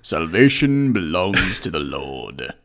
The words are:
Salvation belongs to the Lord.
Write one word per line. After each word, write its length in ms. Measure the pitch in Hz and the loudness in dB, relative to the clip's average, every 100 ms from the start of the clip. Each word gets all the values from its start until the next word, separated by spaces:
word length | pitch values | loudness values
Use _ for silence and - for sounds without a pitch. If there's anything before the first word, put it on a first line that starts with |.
Salvation 880 | - 78 82 92 135 135 147 139 139 | -4 -4 -2 6 6 6 2 2 2
belongs 640 | 113 82 85 92 98 95 101 | 2 0 0 0 0 -2 -2
to 100 | - | -4
the 100 | 80 | -4
Lord. 720 | 71 67 67 67 55 67 64 - | -4 -6 -8 -10 -12 -12 -12 -12